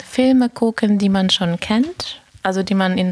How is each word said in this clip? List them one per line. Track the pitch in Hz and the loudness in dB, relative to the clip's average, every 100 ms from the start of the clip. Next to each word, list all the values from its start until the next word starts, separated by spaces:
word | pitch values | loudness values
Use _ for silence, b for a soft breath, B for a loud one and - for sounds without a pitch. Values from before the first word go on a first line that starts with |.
| - | -8
Filme | - 254 262 240 | 0 2 4 2
gucken, | - 226 226 214 208 | 0 -2 0 0 2
die | 196 | 2
man | 196 190 | 2 0
schon | - 175 170 | 0 -2 -4
kennt, | - 214 294 359 - - _ - 190 | -2 0 0 -4 -12 -16 _ -8 -4
also | 190 190 | -2 0
die | 196 | 0
man | 190 185 | 0 0
in | 185 | -2